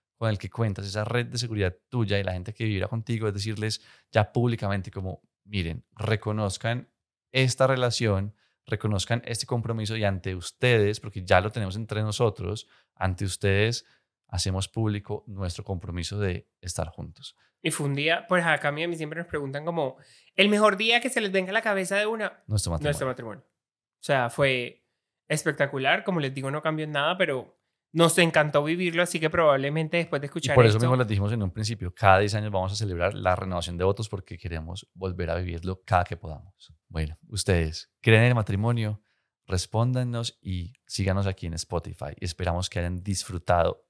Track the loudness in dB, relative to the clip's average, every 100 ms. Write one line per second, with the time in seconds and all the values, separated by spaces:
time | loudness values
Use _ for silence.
0 | _ -4 -2 -2 -6 -4 -2 -2 -6 -6
1 | -2 -2 -4 -6 -4 0 -2 -2 -6 -2
2 | 0 0 -2 -4 -8 -6 -2 -2 -4 -6
3 | -4 -2 -2 -2 -4 -4 -4 -6 -12 -20
4 | _ 2 2 2 0 0 -2 -4 -4 -8
5 | -10 -10 _ _ -6 -4 -4 -6 _ -6
6 | -2 -2 -2 -2 -2 -2 -4 -6 -8 _
7 | _ _ _ 0 0 2 2 4 0 0
8 | 0 0 -2 -10 _ _ -8 -4 -2 -2
9 | -2 -4 -4 -8 -4 -4 -2 -4 -4 0
10 | 0 0 -4 -6 -8 0 4 6 4 0
11 | -8 -8 4 4 4 -2 -4 -4 -4 -4
12 | -2 2 0 0 -6 -6 -10 _ _ -4
13 | -4 -2 -4 -2 0 2 2 -2 -8 _
14 | _ _ -8 -4 -2 -2 -4 -2 -2 -2
15 | -6 -10 -10 -8 -6 -6 -8 -8 -6 -6
16 | -6 -2 -2 -2 -10 _ -10 -6 -6 -8
17 | -16 -16 -20 _ _ _ -4 -2 -4 0
18 | 0 0 2 2 2 2 0 -2 -4 -4
19 | -6 -8 -6 -6 -4 -6 -4 -2 -2 -6
20 | -20 -20 _ 4 4 6 6 4 2 2
21 | 2 -2 0 0 0 -2 0 -2 0 0
22 | 0 -2 -6 -8 -4 -2 -2 -2 -2 -2
23 | -4 -6 -10 -14 _ _ _ _ _ _
24 | -2 0 0 2 2 2 -2 -10 _ _
25 | _ _ -4 -2 0 0 0 0 2 2
26 | 0 -2 -2 -4 -4 -4 -2 -4 -2 0
27 | 0 0 0 -2 -6 _ _ _ _ 4
28 | 6 8 6 6 4 4 2 0 0 0
29 | 0 0 0 4 4 4 2 0 0 -2
30 | 0 -2 -4 -4 2 6 8 6 4 2
31 | 2 0 0 -2 -4 -4 -6 -4 -8 4
32 | 8 8 6 0 -2 -2 -2 -4 -4 0
33 | -2 0 2 2 0 -4 -4 -2 0 0
34 | -6 -8 -12 -12 -8 -8 -8 -12 -14 -8
35 | -8 -4 -2 -2 -4 -6 -6 -8 2 2
36 | 2 -6 -10 -12 -16 _ -20 -20 _ -4
37 | -4 -6 -10 -4 2 2 2 -4 -14 _
38 | 6 6 6 4 0 0 0 0 -2 -6
39 | _ _ _ _ -4 -4 -2 0 0 0
40 | -2 -4 -6 _ -6 -6 -6 -14 -10 -2
41 | 0 2 0 -2 -6 -6 -4 -4 -6 -10
42 | -12 -8 -10 -4 -2 -2 -4 -4 -4 -4
43 | -4 -6 -6 -6 2 4 4 0